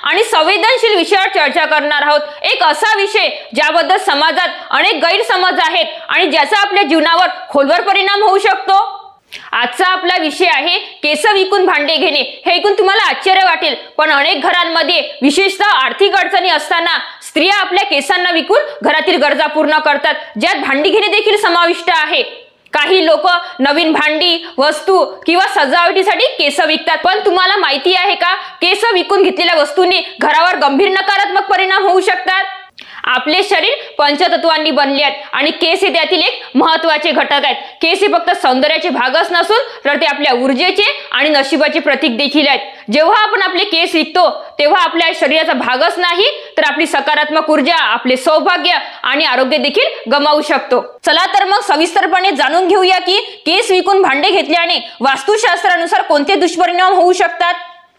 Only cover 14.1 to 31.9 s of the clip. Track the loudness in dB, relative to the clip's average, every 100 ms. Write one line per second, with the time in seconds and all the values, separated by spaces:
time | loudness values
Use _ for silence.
14.1 | 2 0 0 0 0 0 -2 0 -2 -2
15.1 | -2 0 2 0 0 0 2 0 0 2
16.1 | 2 0 0 0 -2 0 -2 0 -4 -6
17.1 | -16 -6 -2 0 0 0 -2 0 -2 -2
18.1 | -2 0 -2 0 0 0 -4 -2 0 0
19.1 | 0 0 0 -2 0 0 0 0 0 0
20.1 | -2 -8 -4 -2 -2 -2 0 2 2 2
21.1 | 0 2 2 2 2 2 0 0 0 0
22.1 | -2 -4 -10 -20 _ _ -2 2 2 4
23.1 | 2 2 0 -2 -2 0 2 0 0 0
24.1 | 0 0 0 -4 -2 -2 -2 0 2 0
25.1 | -4 -2 0 2 0 0 2 2 2 0
26.1 | 0 -2 0 -2 0 0 0 -2 0 0
27.1 | 0 0 2 2 0 0 -2 0 0 0
28.1 | 0 -2 -2 -6 -4 -2 0 0 0 0
29.1 | 2 2 2 0 2 0 2 2 0 -4
30.1 | -4 0 2 2 2 0 2 2 0 0
31.1 | 0 0 -2 0 0 2 2 2